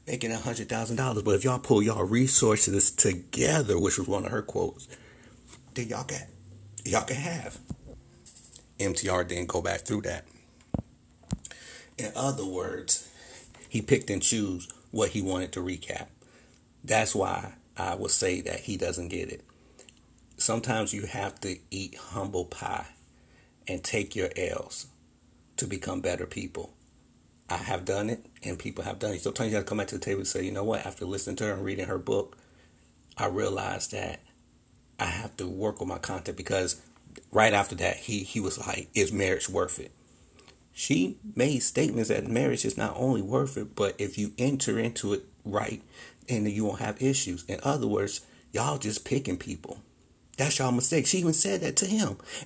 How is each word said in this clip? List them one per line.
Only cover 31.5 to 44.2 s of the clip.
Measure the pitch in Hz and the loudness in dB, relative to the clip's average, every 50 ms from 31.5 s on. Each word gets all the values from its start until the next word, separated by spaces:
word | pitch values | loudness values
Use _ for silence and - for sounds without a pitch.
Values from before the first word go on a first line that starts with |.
| 98 | -2
and | 95 101 | -2 -4
reading | 101 95 98 90 | -4 -4 -4 -4
her | - 95 | -4 -4
book, | 92 87 - 107 101 101 - - - - - - - - _ _ _ _ _ _ _ _ _ - | -4 0 0 0 0 0 -2 -8 -20 -20 -20 -20 -20 -20 _ _ _ _ _ _ _ _ _ -4
I | - 110 | -2 -2
realized | 101 90 101 104 98 98 98 98 95 95 95 - - | 0 0 0 0 0 0 -2 -2 -4 -4 -4 -4 -4
that | - 101 92 85 - - - - _ _ _ _ _ _ _ _ _ _ _ _ _ - | -4 -4 -6 -6 -8 -10 -14 -20 _ _ _ _ _ _ _ _ _ _ _ _ _ -4
I | - | -4
have | 87 85 98 113 - - | -4 -2 -4 -6 -8 -8
to | - 95 | -6 -6
work | 90 92 95 104 104 104 - | -6 -4 -2 -2 -2 -2 -4
on | 101 | -4
my | 95 92 | -6 -6
content," | 85 - - 95 87 - - - | -6 -6 -6 -6 -6 -6 -8 -8
because | - 90 - 98 95 92 85 - - - - - - - - - - - - | -6 -4 0 0 2 2 2 0 -2 -6 -16 -20 -20 -20 -20 -20 -20 -12 2
right | - 107 107 113 101 | 6 6 8 8 6
after | 101 98 - - | 6 4 2 0
that, | 85 87 90 - | 0 0 0 0
he, | - - - 101 101 95 | -2 -4 -4 -4 -4 -4
he | - - 110 | -4 -4 -4
was | 95 92 - | -2 -2 -4
like, | - - - - - 87 - - | -4 -4 -4 -4 -6 -6 -2 0
"Is | 107 98 98 | 2 2 2
marriage | 104 95 98 92 92 - - | 2 2 2 2 2 2 0
worth | - 92 87 87 - - - | 0 0 0 0 0 0 -4
it?" | - - - - _ _ - - - - - - - - - _ _ _ - | -6 -10 -16 -20 _ _ -20 -20 -20 -20 -20 -20 -20 -20 -20 _ _ _ -8
She | - - - 139 160 90 - - - - 107 - | -4 0 2 4 4 2 2 -2 -6 -12 -4 0
made | 120 123 147 143 123 | 2 2 2 4 2
statements | - - - - 156 - 107 117 110 - | 2 2 4 2 2 2 2 0 2 2
that | 104 107 107 | 2 0 0
marriage | 107 110 120 139 131 120 - - | 0 0 2 2 2 2 2 0
is | 110 107 | -2 -2
not | 110 107 101 - | -2 -2 -2 0
only | - 123 135 127 107 | 0 2 2 2 2
worth | 98 98 120 131 143 135 - | 0 0 0 0 0 0 -2
it, | - 104 - - | -6 -8 -6 -2
but | - 104 98 - | 0 0 0 0
if | - 101 95 - | -2 -4 -4 -2
you | 104 | -4